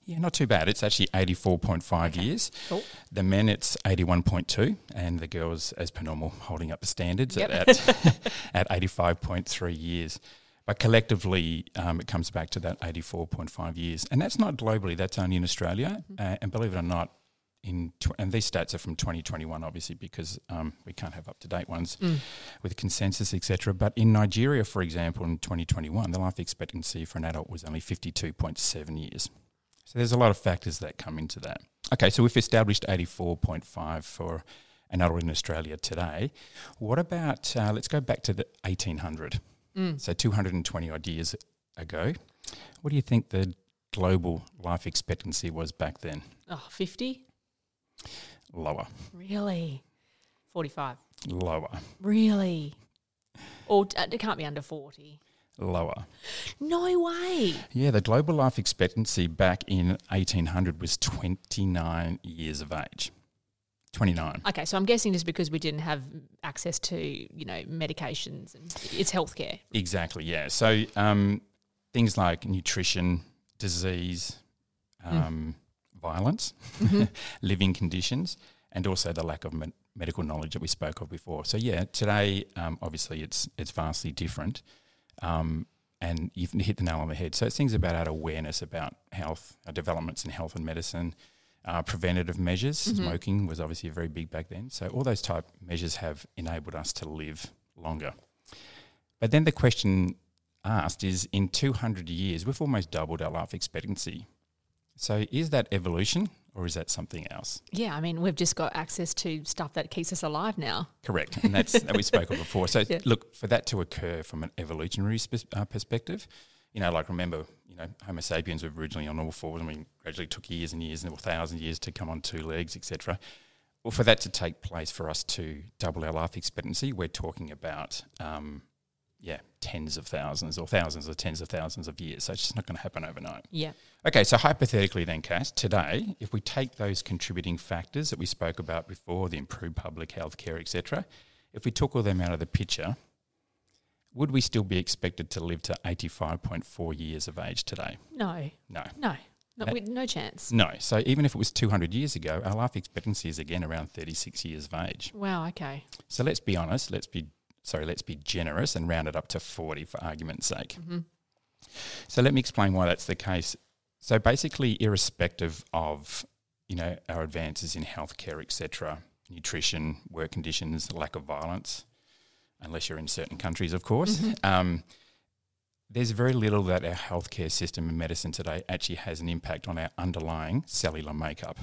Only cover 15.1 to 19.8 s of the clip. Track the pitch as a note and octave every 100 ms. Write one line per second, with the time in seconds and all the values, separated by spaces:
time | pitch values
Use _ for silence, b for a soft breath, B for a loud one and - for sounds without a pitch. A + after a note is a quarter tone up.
15.1 | - F2+ F#2 F2 - E2+ F#2+ D3 G#3 -
16.1 | G3 G2 F#2+ G2 A2 A2+ F#2 E2+ F2 E2+
17.1 | _ _ _ _ _ F#2+ F2+ E2+ _ -
18.1 | - F#2+ A2 - F#2 E2 - - D#2+ -
19.1 | E2+ - D#2+ D#2+ D#2+ D#2+ E2+